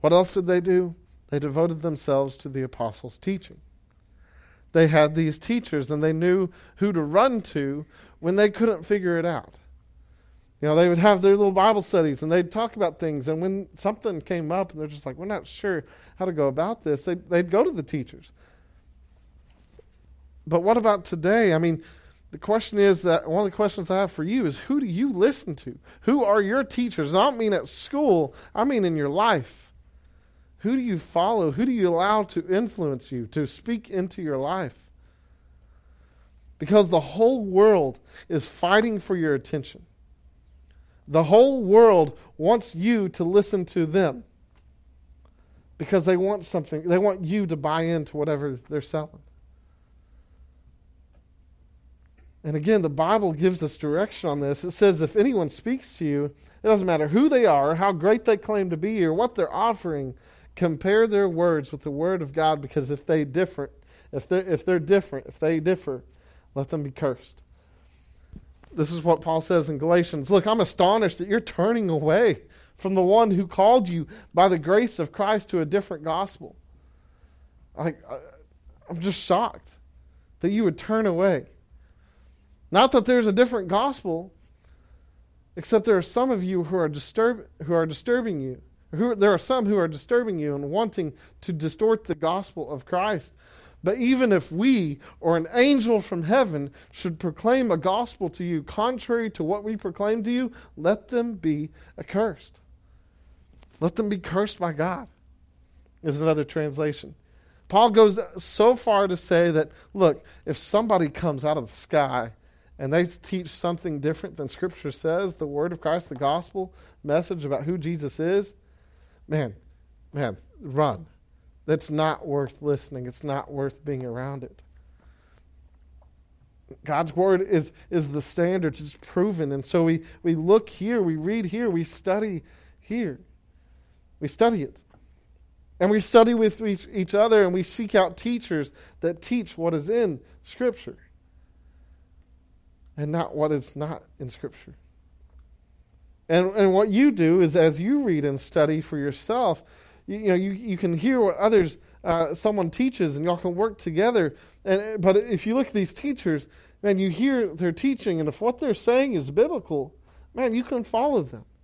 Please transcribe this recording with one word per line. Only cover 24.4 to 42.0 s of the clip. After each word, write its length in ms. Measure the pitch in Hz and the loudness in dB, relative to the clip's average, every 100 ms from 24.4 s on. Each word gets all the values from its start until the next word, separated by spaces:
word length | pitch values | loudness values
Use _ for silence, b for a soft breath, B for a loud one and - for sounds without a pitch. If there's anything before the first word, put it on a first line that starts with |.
| 190 | -2
is, 120 | 135 | -4
who 220 | - 285 | -4 -2
do 60 | 254 | -2
you 260 | 170 277 | -2 -2
listen 420 | 190 220 277 - 147 | 2 2 0 -8 -12
to? 220 | - 117 b b | -12 -16 b b
Who 240 | - 277 | 0 2
are 180 | 214 214 | 4 2
your 220 | 196 247 | 2 0
teachers? 460 | 269 - 240 - 147 | -2 -4 -4 -4 -2
And 80 | 175 | 2
I 60 | 247 | 2
don't 120 | 247 | 2
mean 140 | 220 | -2
at 160 | 185 120 | -2 -4
school, 680 | - - 277 294 180 139 B B | -10 -8 -2 2 2 2 B B
I 120 | - | -4
mean 200 | 240 262 | 0 0
in 120 | 185 160 | 0 0
your 140 | 143 | -2
life. 560 | 151 226 185 120 - - _ _ _ _ _ _ _ _ _ | 0 2 0 -2 -16 -20 _ _ _ _ _ _ _ _ _
Who 120 | 202 | -2
do 80 | 262 | -2
you 160 | 247 180 | -2 -4
follow? 540 | - 170 180 226 165 | -2 0 2 2 0
Who 120 | 135 247 | 0 -2
do 40 | |
you 180 | 247 185 | 2 0
allow 360 | 170 190 214 | 2 2 0
to 200 | 202 - 165 | 0 -4 -2
influence 640 | 185 226 - 160 131 - | 0 -2 -4 -4 -4 -8
you, 160 | 127 110 | -8 -6
to 180 | - 143 | -4 -6
speak 420 | - - 233 - | -6 -8 -8 -6
into 320 | 190 180 - | -6 -6 -6
your 160 | 165 135 | -6 -4
life? 520 | 139 185 151 - _ _ _ _ _ _ _ _ _ _ _ _ _ _ _ _ _ - | -4 -4 -6 -10 _ _ _ _ _ _ _ _ _ _ _ _ _ _ _ _ _ -12
Because 300 | 151 208 190 | 2 4 6
the 100 | 170 | 2
whole 460 | 147 185 226 262 | 0 2 2 2
world 560 | 202 185 214 202 139 - _ B B | 0 4 6 6 2 -4 _ B B
is 160 | 160 - | -4 -4
fighting 500 | - 175 202 233 214 | -4 2 2 2 -2
for 160 | - | -4
your 200 | 190 160 | -2 0
attention. 520 | 139 - 156 - - - _ _ _ - _ _ _ _ _ _ _ - | -2 -2 -8 -8 -18 -20 _ _ _ -20 _ _ _ _ _ _ _ -2
The 120 | 151 | 0
whole 380 | 160 208 262 269 | 6 8 6 4
world 560 | 202 208 233 185 | 4 8 10 8